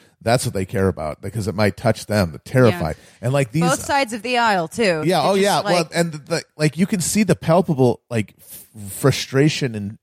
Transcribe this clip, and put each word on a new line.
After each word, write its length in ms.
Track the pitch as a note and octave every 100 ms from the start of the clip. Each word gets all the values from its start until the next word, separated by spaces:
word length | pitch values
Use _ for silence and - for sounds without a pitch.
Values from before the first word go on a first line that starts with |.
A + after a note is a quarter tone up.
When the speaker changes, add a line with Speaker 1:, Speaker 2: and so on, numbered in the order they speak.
| _ _
Speaker 1:
That's 240 | A2 A#2+ A#2+
what 80 |
they 100 | G2
care 240 | F#2+ G2 F#2+
about, 320 | D#2+ D#2 D2
because 260 | G2 A2+ G2
it 80 |
might 220 | F#2 G#2 -
touch 300 | A#2 A2 -
them, 260 | G#2+ F2
the 60 | D2
terrified. 580 | - C3 A#2+ F2+ D#2 D2
Speaker 2:
Yeah. 220 | - -
Speaker 1:
And, 120 | A#2+
like, 180 | C#3+ C3+
these 120 | D#3
Speaker 2:
Both 180 | E3+ C#4+
sides 300 | - C#4+ B3+
of 80 | A3+
the 160 | A3 B3
aisle, 300 | A#3 F#3+ D#3+
too. 340 | - G#3+ D#3+
Speaker 1:
Yeah, 160 | D3+ F3+
Speaker 2:
It 20 | D3
Speaker 1:
oh, 40 |
Speaker 2:
just, 80 | G3
Speaker 1:
yeah. 140 | G3 D#3+
Speaker 2:
like 160 | G#3
Speaker 1:
Well, 140 | F3 D#3+
and 180 | E3 E3+
the, 280 | D3+ C#3 D#3+ - -
like, 220 | D3+ D3+
you 80 | G3
can 160 | G3
see 200 | - G#3
the 120 | G3 D#3+
palpable, 640 | - E3+ F3 C3+ B2+ - -
like, 240 | A#2 G2+ -
f-, 540 | - - - A2 G2+
frustration 840 | - C#3 C3+ - C3+ D3+ - C3+
and, 240 | G#2+ G2+ A2+